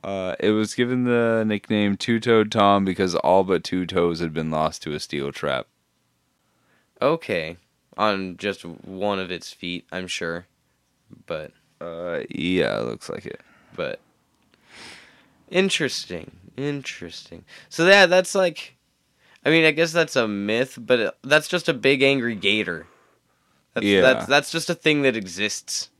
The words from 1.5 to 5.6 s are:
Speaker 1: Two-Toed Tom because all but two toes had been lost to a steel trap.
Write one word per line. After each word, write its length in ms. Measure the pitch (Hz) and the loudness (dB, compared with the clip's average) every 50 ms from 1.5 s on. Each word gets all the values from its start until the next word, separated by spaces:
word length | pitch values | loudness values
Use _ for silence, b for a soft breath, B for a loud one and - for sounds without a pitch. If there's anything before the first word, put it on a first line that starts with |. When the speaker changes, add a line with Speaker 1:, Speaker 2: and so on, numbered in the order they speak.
| 107 101 - - 110 107 104 101 101 - | -2 -4 -2 -2 0 0 2 0 0 -2
Speaker 1:
Two-Toed 540 | - - 117 113 110 120 117 110 107 107 | -2 -2 -2 0 2 4 4 4 4 2
Tom 340 | - 113 101 101 101 101 98 | 2 4 6 6 6 4 4
because 300 | 95 92 - 98 92 85 | 2 0 0 0 0 0
all 280 | - - 73 90 95 95 | 0 2 4 4 4 4
but 200 | 92 95 82 - | 4 0 0 0
two 220 | - - 92 90 | -2 -4 -4 -4
toes 340 | 85 92 90 87 85 85 80 | -2 0 0 2 2 0 -2
had 140 | 85 82 78 | -4 -4 -4
been 180 | 80 80 78 | -4 -4 -2
lost 320 | 78 78 78 78 76 - - | -2 0 -2 -2 -4 -6 -10
to 100 | 80 73 | -8 -8
a 60 | 73 | -8
steel 320 | - - - 71 69 71 | -8 -8 -6 -6 -6 -6
trap. 360 | 71 - - 73 67 64 | -8 -6 -4 -4 -4 -4